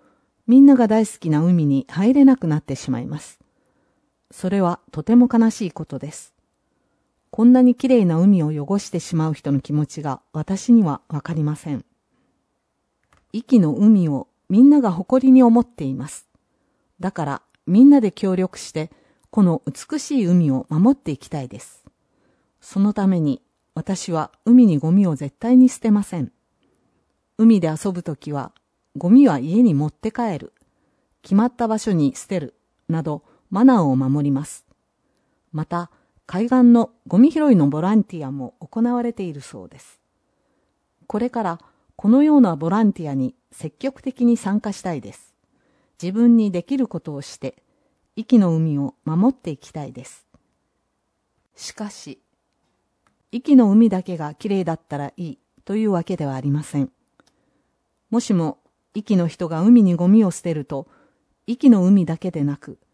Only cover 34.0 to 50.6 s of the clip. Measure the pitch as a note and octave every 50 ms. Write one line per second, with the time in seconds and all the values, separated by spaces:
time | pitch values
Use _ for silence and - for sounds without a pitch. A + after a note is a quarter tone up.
34 | C3+ C3 C#3 D3 C#3+ C#3+ C#3 C#3 D3 - - - _ _ _ _ _ _ _ _
35 | _ _ _ _ _ _ _ _ _ _ - D#3 D#3 - F3 F3 E3+ - _ _
36 | _ _ _ _ _ - - F#3 A3+ A#3+ C4 B3+ B3 A#3+ A#3+ A#3 A3 - _ _
37 | - - - F#3 B3+ E4 - D#4+ D4+ D4 A#3 F3 D3 C#3+ C3+ D3+ E3 F#3+ G#3+ A3
38 | G3 - - E3 D3 C3 C#3 C#3 B2+ A#2 - _ - - - A3+ A#3 A#3+ B3 A#3+
39 | A#3+ A#3 A#3 - G3 F3 D3 C#3+ C3 - - G2+ F2+ E2+ - C3 - _ _ _
40 | _ _ _ _ _ _ _ _ _ _ _ _ _ _ _ _ _ _ _ _
41 | _ - - G#3 A#3 B3 A#3+ A#3+ G#3+ F3 E3+ E3+ _ _ _ _ _ _ _ -
42 | - G3+ A#3 C4+ D4 D#4 D4+ C#4+ A#3+ F#3 E3 C#3+ D#3+ E3+ F#3+ A3 A3+ G3+ - -
43 | E3 D3 C#3 C3+ C3 B2 - _ _ _ _ - - D3+ - _ - C4+ C4+ _
44 | - C4+ - - B3 A#3+ A#3+ A3+ - F#3+ G3+ G#3+ - G#3+ G3 - - F#3 E3+ C3+
45 | G#2 G2+ - - _ _ _ _ _ _ _ _ _ _ _ _ _ _ _ _
46 | - F3+ F#3+ A3+ A#3+ A#3+ A#3 A3+ G#3+ G#3 F3+ F3 - - C#4 C4+ B3+ - - E3
47 | - E3 D3 C#3 C#3+ - - - - C3 - _ _ _ _ _ _ _ _ _
48 | _ _ - G#3+ A3 - B3+ A3+ G3 F3 E3 D#3+ D#3+ D#3+ D3 C#3+ C#3 C3+ - _
49 | - D#3 D#3+ F3 G3 C4 C4 _ - E3+ D3 - _ - - D#3+ C#3+ C3 B2+ B2
50 | B2 - - _ _ _ _ _ _ _ _ _